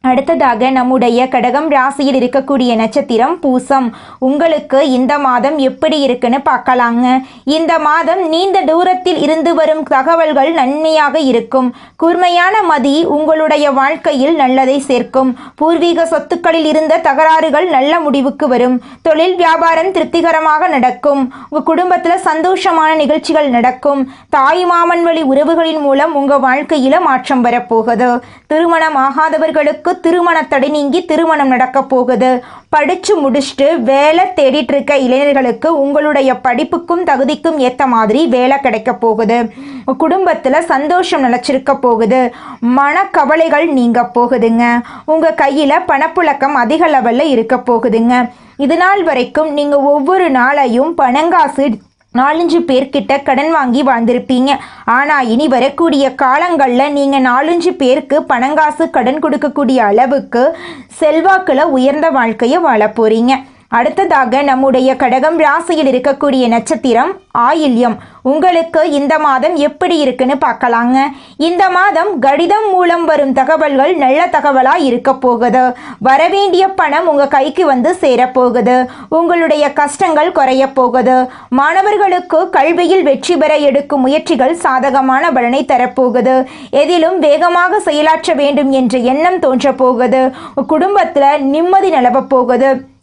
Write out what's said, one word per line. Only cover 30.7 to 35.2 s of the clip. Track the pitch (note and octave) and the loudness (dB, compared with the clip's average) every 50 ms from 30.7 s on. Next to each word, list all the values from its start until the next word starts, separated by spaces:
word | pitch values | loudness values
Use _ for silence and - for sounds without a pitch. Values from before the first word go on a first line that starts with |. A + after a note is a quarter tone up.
| D4+ D4+ C#4+ C#4+ C4 F4 F4 | -2 -2 -2 -2 -2 -4 -2
திருமணம் | - D#4 D4+ E4 D#4+ D#4+ D4+ C#4+ C4+ | -2 -2 0 0 0 0 0 0 0
நடக்க | B3+ A#3+ C4 B3+ - C4+ C4+ | 2 0 0 0 0 -4 -2
போகுது. | C4+ C4+ B3+ B3 A#3+ B3+ G#3 B3+ B3+ C4 B3 B3 - - - - _ | 0 0 0 0 0 0 0 2 0 0 -2 -4 -10 -20 -20 -10 _
படிச்சு | - D4+ D4 C#4 F#4 F4+ - - G#4 E4+ | -2 0 0 0 -2 -4 -2 -2 0 0
முடிச்சுட்டு | C#4+ C4+ A3+ C#4+ C4+ - - - C#4 C#4+ E4 E4 | 0 0 0 -2 -2 -4 -2 0 0 0 2 0
வேலை | A#3 G#3+ C4+ C4+ C#4+ D4+ D#4 E4+ F#4+ F#4 F#4 | 0 0 2 2 2 2 2 2 0 0 0
தேடிட்டு | - C#4+ C4 C4 D4+ D#4 - C#4+ | 0 2 2 2 0 -2 -2 -2
இருக்க | C#4 C#4 - D4 C#4 | -4 0 0 0 0
இளைஞர்களுக்கு | C4+ A#3+ B3+ C4 | 2 0 0 0